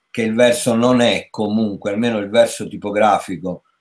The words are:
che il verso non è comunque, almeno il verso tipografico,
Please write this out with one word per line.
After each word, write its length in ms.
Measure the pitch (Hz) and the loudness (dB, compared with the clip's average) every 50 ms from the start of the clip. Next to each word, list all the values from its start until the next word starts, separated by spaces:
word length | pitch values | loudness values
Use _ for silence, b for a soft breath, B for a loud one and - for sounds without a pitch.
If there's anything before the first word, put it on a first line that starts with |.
| _ _ | _ _
che 120 | - 120 113 | -6 -4 -4
il 120 | 110 110 | -2 2
verso 400 | 117 123 120 120 - - 127 117 | 4 4 4 4 2 0 0 0
non 260 | 113 117 127 127 120 | 2 2 4 4 4
è 260 | 120 113 98 90 - _ | 4 2 0 -2 -4 _
comunque, 640 | - - 107 101 104 113 110 104 98 92 - 101 | -6 -4 -4 -2 0 0 -2 -2 -4 -6 -6 -6
almeno 280 | 101 110 120 120 113 104 | -4 -2 -2 -2 -2 -2
il 100 | 98 98 | -4 0
verso 380 | 107 117 117 113 - - 104 | 2 2 2 2 2 -8 -10
tipografico, 960 | 85 101 92 98 104 101 107 107 104 98 95 - - 95 80 87 92 90 92 _ _ _ _ | -12 -12 -10 -8 -4 0 2 4 4 2 2 0 -6 -10 -8 -8 -8 -10 -10 _ _ _ _